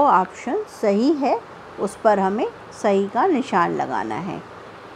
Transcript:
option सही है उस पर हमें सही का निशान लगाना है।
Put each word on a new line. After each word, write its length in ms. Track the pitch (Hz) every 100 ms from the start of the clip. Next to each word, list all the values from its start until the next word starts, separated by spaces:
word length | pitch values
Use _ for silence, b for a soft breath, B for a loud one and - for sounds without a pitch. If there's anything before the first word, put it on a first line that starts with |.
| 277
option 580 | 185 185 - - 381 427 -
सही 300 | 214 202 262
है 260 | 302 262 453 - - - -
उस 160 | 208 -
पर 240 | 226 202
हमें 280 | 190 208 440 - - -
सही 260 | 220 196 202
का 180 | 226 381
निशान 480 | 277 - 196 170 160
लगाना 400 | 135 113 110 110
है। 260 | 185 160 - - - - -